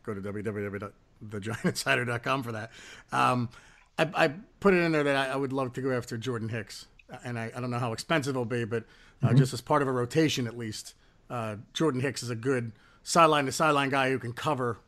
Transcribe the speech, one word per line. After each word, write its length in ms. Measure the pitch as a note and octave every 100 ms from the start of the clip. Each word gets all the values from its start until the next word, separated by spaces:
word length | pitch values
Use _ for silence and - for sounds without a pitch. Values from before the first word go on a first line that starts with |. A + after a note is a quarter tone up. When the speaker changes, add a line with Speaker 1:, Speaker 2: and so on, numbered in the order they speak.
Speaker 1:
go 100 | -
to 60 | G2+
W 220 | G2 G2+
W 220 | G#2 G#2
W 140 | G2+ G2
dot 120 | G2 - _ _
the 160 | A2 G#2
giant 240 | G2 A2+
insider 400 | F3+ - - C3
dot 180 | B2 A#2+
com 180 | C3+ C3+
for 100 | A#2
that. 200 | A2 A2 - - - -
Um, 360 | C3 B2+ B2+ A#2 - - - _ -
I, 100 | D#3+
I 140 | E3+ E3 D#3 - _
put 140 | G3
it 40 | F#3
in 120 | E3+
there 120 | D#3
that 100 | C#3+
I, 180 | C#3 C3+
I 40 | C3+
would 160 | C#3
love 200 | C3+ B2+
to 60 | B2+
go 80 | C3+ B2+
after 200 | A#2 A#2+
Jordan 300 | A#2 A#2 A2
Hicks. 380 | A2+ G#2 - - _ - B2
And 140 | B2 A#2+
I, 140 | A2+ B2+
I 40 |
don't 100 | B2
know 80 | A#2+
how 140 | A#2+
expensive 400 | A2+ - E3 C3+
it'll 100 | C3
be, 200 | A#2 B2
but, 200 | A#2 A2+ - - - _
uh, 60 | C3
Speaker 2:
Mm-hmm. 80 | A#2+
Speaker 1:
just 140 | C3+
as 60 | A#2+
part 200 | - D3
of 60 | C3+
a 40 |
rotation 540 | B2+ A#2+ D#3+ D#3 - A#2
at 120 | A#2
least, 360 | A2+ G#2+ - - _ _ -
uh, 260 | B2 A2 G#2 -
Jordan 260 | - D#3+ B2+
Hicks 220 | C#3 A2
is 80 | A#2+
a 40 | A#2
good 360 | A#2+ C3 A#2 - - _
sideline-to-sideline 840 | - F3 E3 D3+ C3+ B2+ D#3+ C#3+ C#3
guy 200 | C#3 C3
who 80 | C3
can 140 | A#2+
cover 460 | A#2 D#3 C#3 B2 A2